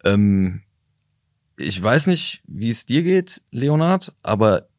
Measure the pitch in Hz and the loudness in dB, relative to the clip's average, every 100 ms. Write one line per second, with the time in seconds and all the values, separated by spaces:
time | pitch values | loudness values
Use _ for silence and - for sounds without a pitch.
0 | 98 101 104 98 92 98 - _ _ _ | 0 2 4 2 0 -4 -14 _ _ _
1 | _ _ _ _ _ - 71 92 101 139 | _ _ _ _ _ -12 -8 -4 0 2
2 | 185 170 - - - - 113 113 - 135 | 2 0 -2 -8 -14 -8 -4 -4 -2 0
3 | 170 185 180 - _ 123 139 151 165 190 | 2 0 0 -8 _ -4 0 2 2 0
4 | - - - 107 107 95 - | -4 -10 -4 2 2 2 -2